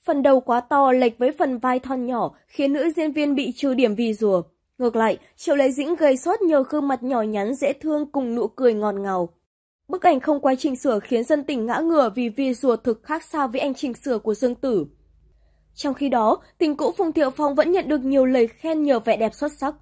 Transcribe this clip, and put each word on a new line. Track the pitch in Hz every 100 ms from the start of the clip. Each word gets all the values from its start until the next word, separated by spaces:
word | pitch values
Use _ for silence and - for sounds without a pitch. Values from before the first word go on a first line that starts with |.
| -
Phần | 294
đầu | 277 262
quá | 254 240
to | 240 285 277
lệch | 254 247 233
với | 247 302
phần | 311 247
vai | 254 254
thon | 254 262 247
nhỏ, | 247 170 - _
khiến | - 277
nữ | 285 320 320
diễn | 311
viên | 294 294
bị | 277 262 -
trừ | 285
điểm | 254 247
vì | 208 233
rùa. | 214 214 185 165 _ _ _
Ngược | 247 226
lại, | 220 - _ _
Triệu | - 285
Lệ | 269
Dĩnh | 269 285 339
gây | 302 262
sốt | 330 427
nhờ | 370 302 269
gương | 302 285
mặt | 262
nhỏ | 247 247
nhắn | 214 214 202
dễ | 277 277
thương | 285 311 294 294
cùng | 285 247
nụ | 233 403
cười | - 254
ngọt | 214 208
ngào. | 202 196 185 170 _ _ _ _ _ _
Bức | 370
ảnh | 349 277
không | 285 285
quá | 277 262
chỉnh | 302 254
sửa | 294 214
khiến | - 233
dân | 240 302
tình | 277 269 220
ngã | 240
ngửa | 330 330 240
vì | 202 240
vi | 214 269
rùa | 240 269 226
thực | - 220
khác | - 311
xa | - 311 269
với | 247
anh | 277
chỉnh | 262 285
sửa | 233 294 226
của | 220
Dương | 208 254
Tử. | 240 269 214 143 _ _ _ _ _ _ _ _
Trong | - 294
khi | 262 277
đó, | 247 220 - - _
tình | 320 294
cũ | 320 339
Phùng | 349
Thiệu | 320 277
Phong | 262 294
vẫn | 277 311
nhận | 359 262
được | 294
nhiều | 262 277 262
lời | 254 233
khen | - 320 320
nhờ | 294 247
vẻ | 226 285
đẹp | 220
xuất | - 294
sắc. | - 277 294